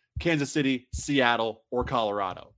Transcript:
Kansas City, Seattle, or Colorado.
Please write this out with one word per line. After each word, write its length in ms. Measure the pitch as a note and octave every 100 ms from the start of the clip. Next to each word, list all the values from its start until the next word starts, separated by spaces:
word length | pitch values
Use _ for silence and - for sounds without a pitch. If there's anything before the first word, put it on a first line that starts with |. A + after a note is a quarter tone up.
| _ -
Kansas 320 | E3+ D#3 C#3+
City, 360 | D#3 C3+ B2+ -
Seattle, 720 | - - C#3+ A#2+ A#2 A2+ G#2+ _
or 120 | B2
Colorado. 680 | A#2+ C3 A2 G2+ F#2+ F2 -